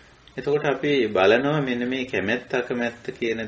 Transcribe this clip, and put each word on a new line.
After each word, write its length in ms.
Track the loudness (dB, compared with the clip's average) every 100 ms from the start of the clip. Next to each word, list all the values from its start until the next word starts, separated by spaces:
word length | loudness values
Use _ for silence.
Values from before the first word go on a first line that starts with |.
| -20 -20 -16
එතකොට 300 | -8 -2 0
අපි 440 | 0 0 2 2 2
බලනවා 520 | 4 6 6 4 0
මෙන්න 280 | 0 -2 -2
මේ 160 | -4
කැමැත්ත 500 | -4 -2 -2 -4 -2
අකමැත්ත 500 | -4 -2 -4 -4 -6 -12
කියන 300 | -6 -4 -4